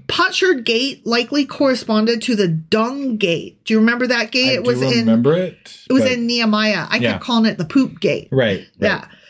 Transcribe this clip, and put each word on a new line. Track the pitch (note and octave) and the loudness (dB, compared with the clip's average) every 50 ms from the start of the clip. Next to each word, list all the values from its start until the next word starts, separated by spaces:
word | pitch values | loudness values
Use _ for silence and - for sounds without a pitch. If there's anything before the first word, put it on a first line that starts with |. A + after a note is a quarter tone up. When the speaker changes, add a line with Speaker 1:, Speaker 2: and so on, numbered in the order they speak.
| - | -12
Speaker 1:
potsherd | - - - F4+ F#4 F4+ - F#4 F#4 E4 B3+ A3 | -6 -2 0 0 0 2 2 2 2 2 2 0
gate | A#3+ A3+ A#3 C4 C#4 - - - | -2 0 0 0 -2 -6 -6 -4
likely | G#3+ A#3 A#3+ B3 A#3 C4+ D4 C4+ | -2 -2 -2 0 0 0 -2 -2
corresponded | - - - D4 C4+ B3+ - - - G#3+ G#3+ G#3+ A3+ A#3 A3 - | -2 0 0 2 2 0 0 -2 0 0 2 2 0 0 -2 -2
to | - A#3+ | -2 0
the | G#3 G3 | 2 2
dung | F3 D#3+ D#3+ D#3+ - A3 A3 A3+ B3 C4+ C#4+ C#4 C4 A3+ | 2 0 -2 -2 -2 0 0 0 0 -2 -4 -4 -4 -4
gate. | G#3+ G#3 F3 E3+ - F#2 - - _ - | -4 -2 -2 -4 -4 -6 -10 -16 _ -4
Do | - A3 | 0 2
you | A3 | 2
remember | A3 A#3 A#3+ A#3+ B3+ | 4 2 2 0 0
that | A#3+ B3 A#3 A3+ A#3 | 0 0 -2 -2 -2
gate? | - B3+ B3+ C4 | -2 0 0 0
Speaker 2:
I | C4 | 0
Speaker 1:
It | G3 B3 | 0 0
was | B3 A#3+ - | 0 0 0
Speaker 2:
do | C3 F#3 | 0 0
Speaker 1:
in, | A#3+ A#3 | 0 0
Speaker 2:
remember | A2+ A2+ A2+ A#2 B2 C#3 D#3+ | 2 2 2 2 2 2 2
it, | F3+ F#3 E3 - - - - - - - - | 0 -2 -4 -8 -14 -20 -20 -20 -12 -4 0
Speaker 1:
it | C4 | 2
was | C4+ C4+ | 2 2
Speaker 2:
but | C4 B3+ | 2 0
Speaker 1:
in | A#3+ A#3 | -2 -2
Nehemiah. | A#3 A#3+ A#3 A#3 A3 G#3+ G#3+ G#3+ G#3+ G3+ E3+ C#3+ - | -2 0 0 0 2 2 2 0 0 -2 -2 -4 -4
I | G#3+ | -2
Speaker 2:
Yeah. | B2 A#2+ A2+ G2 | 0 0 0 -2
Speaker 1:
kept | F#2 - | -2 -2
calling | - A#3+ A3+ A3 | 0 0 2 2
it | G#3+ G#3 - | 2 0 -2
the | E3+ | -4
poop | - - C#4 B3+ - - - | 0 2 0 0 0 -2 -2
gate. | - - C3+ - - - | -2 -2 -2 -2 -4 -2
Speaker 2:
Right, | - C3 A#2+ G#2+ F#2+ F2+ | 0 2 2 2 0 -4
right. | - - _ - | -6 -12 _ -2
Speaker 1:
Yeah. | G2 - F3+ - - - - - _ | -2 -2 -2 -2 -8 -14 -20 -20 _